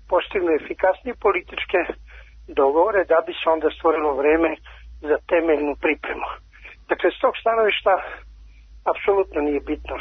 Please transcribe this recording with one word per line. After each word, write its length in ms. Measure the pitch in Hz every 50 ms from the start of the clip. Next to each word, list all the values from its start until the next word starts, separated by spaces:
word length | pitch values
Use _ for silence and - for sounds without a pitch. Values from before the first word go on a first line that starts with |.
| - -
postignu 400 | 190 175 - - - 208 175 170 160 143
efikasnije 600 | - - - - - 190 185 - - 254 233 - -
političke 540 | 208 190 180 - - - - - - - 180 160 - - - - - - - - - - - - - 156 143
dogovore 400 | 139 139 143 165 180 214 202 196 170 -
da 80 | 165 165 170
bi 80 | 175 170 -
se 60 | - 165 165
onda 140 | 160 151 156 -
stvorilo 360 | - - 165 156 156 156 151 139 131
vreme 300 | 139 151 156 165 165 156 156 - - - - - - - - - - 147
za 80 | 151 - - -
temeljnu 420 | 180 170 160 165 151 143 147 147 135 - -
pripremu. 460 | 160 147 - - - - - - - - - - _ - - - - - - - -
Dakle, 180 | - - - -
s 80 | - - -
tog 100 | 254 - -
stanovišta 520 | - 233 226 226 220 208 - - - 208 190 160 - - - - - - - - - - - - - - - - - 147
apsolutno 480 | 160 - - - 196 196 190 - - 156 147
nije 140 | 147 147 139 - 151
bitno 260 | 151 147 - - 143 -